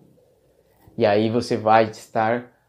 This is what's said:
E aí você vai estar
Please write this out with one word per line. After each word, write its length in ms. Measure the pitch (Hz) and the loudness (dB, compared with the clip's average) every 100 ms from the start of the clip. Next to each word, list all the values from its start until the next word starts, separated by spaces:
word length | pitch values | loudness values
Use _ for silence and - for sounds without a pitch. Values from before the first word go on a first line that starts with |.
| _ _ _ _ _ _ _ _ _ - | _ _ _ _ _ _ _ _ _ -2
E 80 | |
aí 280 | 110 104 110 | 0 2 0
você 260 | 117 120 117 | -2 -4 -2
vai 320 | 107 113 110 | 2 2 2
estar 640 | - - 117 110 120 123 _ | -4 -10 -4 -2 -4 -8 _